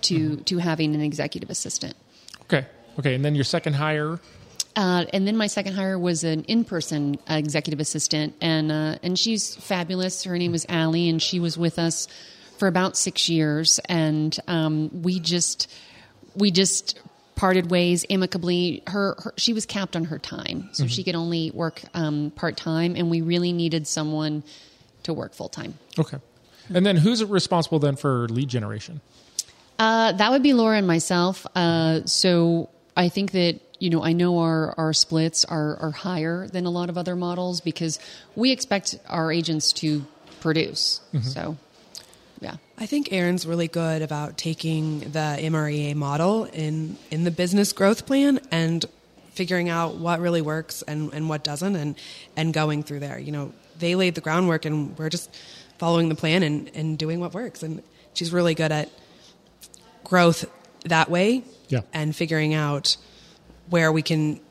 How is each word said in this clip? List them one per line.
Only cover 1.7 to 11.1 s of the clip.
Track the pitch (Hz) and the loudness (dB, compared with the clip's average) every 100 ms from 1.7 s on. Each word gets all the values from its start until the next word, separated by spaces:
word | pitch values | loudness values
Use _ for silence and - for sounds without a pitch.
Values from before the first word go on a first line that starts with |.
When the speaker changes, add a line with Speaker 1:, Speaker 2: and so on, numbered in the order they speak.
| - - - _ _ - - | -8 -8 -14 _ _ -20 -16
Speaker 2:
Okay. | - 143 131 - - - | -2 -2 -2 -16 -16 -4
Okay. | 139 | -2
And | 127 | 0
then | 147 | 2
your | 147 | 2
second | 135 170 165 | 0 0 0
hire? | 143 156 151 151 170 - - - - - | 0 0 -2 -4 -6 -12 -20 -16 -12 -6
Speaker 1:
Uh, | - 185 180 - | -2 2 2 0
and | 196 196 | 0 0
then | 220 | 0
my | 208 | 0
second | - 196 | -2 -4
hire | 190 190 190 | -2 -2 0
was | 175 165 | 0 0
an | 165 156 | 0 -2
in-person, | - 226 226 175 - 151 143 143 - | 0 0 0 -4 -4 -2 -2 -2 -2
uh, | |
executive | 156 151 147 147 147 | -2 0 -2 -2 -4
assistant, | 151 156 - 156 151 - | -4 -2 -2 0 -2 -2
and, | 170 160 156 | 0 2 0
uh, | 151 156 - | 0 -2 -4
and | 180 180 | -2 0
she's | 226 214 - - | 0 0 -4 -8
fabulous. | - 185 170 185 185 180 | -4 -4 -2 -2 -2 -4
Her | 190 175 | -4 -2
name | 175 | 0
was | 170 - | -2 0
Allie, | 170 160 165 175 | 0 2 4 2